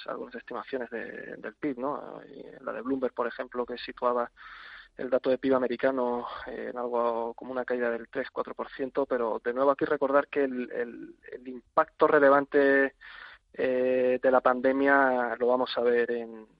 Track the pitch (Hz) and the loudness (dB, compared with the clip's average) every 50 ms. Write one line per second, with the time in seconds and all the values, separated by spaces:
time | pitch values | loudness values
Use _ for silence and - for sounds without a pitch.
0 | - - 123 123 123 123 123 117 - - 127 107 101 - 135 127 120 - 120 110 | -10 -10 -10 -10 -10 -12 -14 -16 -14 -12 -10 -12 -10 -8 -8 -8 -8 -8 -8 -10
1 | 98 - 120 117 - - - - - 110 - _ - 151 127 120 127 147 139 - | -10 -10 -12 -12 -12 -14 -14 -12 -14 -14 -12 _ -6 -6 -6 -4 -6 -6 -6 -6
2 | - - - - - - - - - - - - 131 117 110 110 113 131 139 131 | -10 -12 -14 -16 -16 -18 -18 -18 -18 -18 -20 -12 -10 -8 -8 -6 -4 -4 -2 -2
3 | 127 120 - - 120 117 - - 131 127 - 123 120 - 123 120 - - - - | -2 -2 -2 -2 -4 -4 -4 -8 -10 -8 -6 -6 -6 -6 -8 -10 -10 -12 -8 -4
4 | 123 123 120 123 120 - - - - - - - - - - - - _ _ - | -2 0 0 0 -2 -4 -8 -14 -20 -20 -20 -20 -18 -20 -20 -20 -20 _ _ -10
5 | 131 123 131 123 - 135 131 - - 135 135 127 127 120 120 113 - 135 135 131 | -2 0 0 0 2 2 0 2 2 2 2 2 2 0 -2 0 0 0 0 0
6 | 123 120 120 120 117 - - - - 127 123 120 113 113 120 123 120 120 120 117 | 0 -2 -2 -2 -4 -8 -10 -10 -12 -12 -10 -10 -10 -8 -8 -6 -6 -2 -2 0
7 | 120 120 117 117 117 117 113 - - 127 131 127 123 - 123 123 120 117 117 117 | 0 0 0 -2 -4 -6 -8 -10 -12 -8 -6 -6 -4 -4 -2 -2 -2 -2 -2 -4
8 | 117 - - 139 123 - - - 127 123 - - 120 - - - 135 131 - 147 | -8 -8 -8 -8 -8 -6 -6 -8 -8 -6 -8 -10 -10 -10 -8 -8 -8 -4 -2 -2
9 | 139 - 135 120 117 113 107 113 - 120 120 131 135 143 135 - 160 147 151 143 | -2 0 0 0 0 -2 -2 -4 -4 -4 -4 0 2 2 2 2 0 -2 0 0
10 | 139 131 135 143 139 - - 147 139 131 127 123 123 117 - 120 120 120 113 107 | 0 2 2 2 2 2 0 0 0 0 -2 -4 -6 -6 -6 -6 -6 -6 -8 -12
11 | 110 107 - _ _ - - 127 123 131 127 120 - _ _ 160 156 - _ - | -16 -18 -20 _ _ -16 -16 -14 -14 -14 -16 -16 -18 _ _ 0 0 0 _ 4
12 | 160 151 156 147 143 139 139 143 139 - - 143 139 139 139 139 135 135 - _ | 4 6 6 8 8 8 8 6 4 4 4 4 6 6 6 4 4 2 0 _
13 | - - - - - - - - _ _ - - 131 131 127 127 127 127 127 127 | -18 -20 -20 -18 -18 -20 -20 -20 _ _ -6 -4 -2 0 0 2 2 2 2 2
14 | 127 127 127 123 - 131 131 127 - 131 127 127 123 131 131 139 139 139 139 139 | 4 2 2 2 4 4 4 6 4 4 2 2 2 2 2 4 4 4 6 6
15 | 139 131 127 123 120 117 113 113 123 120 127 127 127 - - 127 120 120 120 120 | 6 4 2 2 0 -2 -2 0 2 2 2 2 0 -2 -2 0 2 2 2 2
16 | 120 117 120 117 117 113 113 110 110 - _ _ | 2 0 -2 -4 -6 -10 -12 -16 -18 -20 _ _